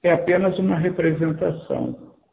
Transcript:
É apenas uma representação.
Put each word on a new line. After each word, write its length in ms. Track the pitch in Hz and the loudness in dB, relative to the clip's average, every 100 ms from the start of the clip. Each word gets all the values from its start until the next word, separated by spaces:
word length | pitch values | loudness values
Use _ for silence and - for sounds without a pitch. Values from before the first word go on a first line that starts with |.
É 80 | 175 | 4
apenas 480 | 165 - 185 190 185 | 2 2 2 2 0
uma 180 | 190 175 | 0 2
representação. 1400 | 180 180 165 156 160 156 165 160 - 135 62 - - _ _ | 0 0 0 0 -2 0 -2 -4 -6 -4 -4 -8 -16 _ _